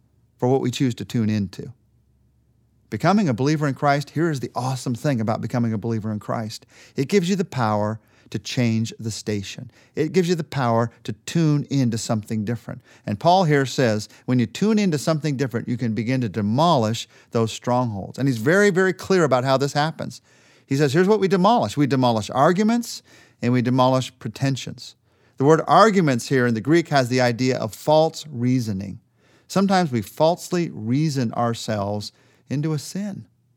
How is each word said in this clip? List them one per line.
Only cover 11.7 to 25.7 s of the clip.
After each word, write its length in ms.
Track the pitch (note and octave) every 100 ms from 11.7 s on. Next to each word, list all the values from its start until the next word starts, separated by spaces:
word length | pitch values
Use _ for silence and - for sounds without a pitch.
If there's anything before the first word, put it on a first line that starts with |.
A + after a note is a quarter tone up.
| C#3 B2 A2
something 460 | - A2+ G2+ A2
different. 360 | G#2 A#2 - - - -
And 140 | - G2+
Paul 240 | E3 F#3
here 240 | E3+ D3 C3
says, 420 | - B2 G#2 - -
when 140 | - B2+
you 80 | A#2
tune 320 | - G3+ G#3+
into 200 | G3+ D3+
something 380 | - D#3 D#3 B2+
different, 300 | C3+ A#2 -
you 100 | A#2+
can 180 | B2
begin 260 | A2 A2 C3
to 80 | A#2
demolish 800 | G2 G#2 B2 E3+ D3 G#2+ A2+ - - _
those 180 | A#2 A2
strongholds. 720 | - - B2 A#2+ G2+ F2+ -
And 80 | C#3
he's 100 | A#2
very, 320 | A#2 F#3+ G#3
very 220 | F3 F#3+
clear 320 | F#3 - F#3+
about 180 | D3+ B2+
how 140 | C3 C3+
this 160 | C#3+
happens. 480 | C#3+ D#3 - - - _ _ _ _
He 120 | - C3+
says, 160 | D3
"Here's 160 | D3 F#3
what 100 | G#3+
we 80 | F#3+
demolish. 500 | F#3+ F#3 A#3+ G#2+ C#3+
We 120 | C#3+
demolish 420 | C3+ B2 A2+ G2+
arguments 720 | B2 D3+ F#3 G#3+ A#3+ A#3 - - - _ _
and 100 | A#2+
we 100 | B2+
demolish 540 | A#2 B2+ B2+ C3 B2 -
pretensions." 760 | - - C#3 C3 - B2 - - _ _ _ -
The 60 |
word 180 | C3+ D#3+
arguments 600 | -